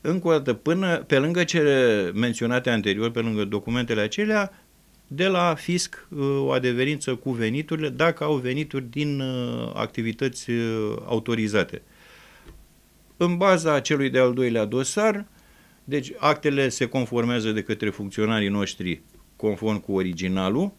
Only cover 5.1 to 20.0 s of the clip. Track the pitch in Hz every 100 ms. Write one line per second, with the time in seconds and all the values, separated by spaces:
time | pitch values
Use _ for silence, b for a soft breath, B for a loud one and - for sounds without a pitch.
5.1 | 139 190 185 175 151 - 175 - - -
6.1 | 151 139 139 135 131 127 120 135 151 -
7.1 | 123 135 117 110 135 151 160 151 123 165
8.1 | 165 151 147 123 131 151 135 120 131 147
9.1 | 139 131 127 120 120 117 107 113 - 113
10.1 | 110 135 123 - 117 117 113 107 110 -
11.1 | 113 113 117 107 104 87 - - B B
12.1 | B B B B - - _ _ _ _
13.1 | - 175 175 196 180 160 143 - 147 135
14.1 | 127 127 123 123 113 104 120 131 - 220
15.1 | 202 214 b b b b b - 143 127
16.1 | - 147 147 151 139 135 - 120 135 117
17.1 | 120 117 120 110 107 95 107 107 95 101
18.1 | 101 107 110 101 101 95 - 90 82 -
19.1 | - - - 107 98 110 104 - 95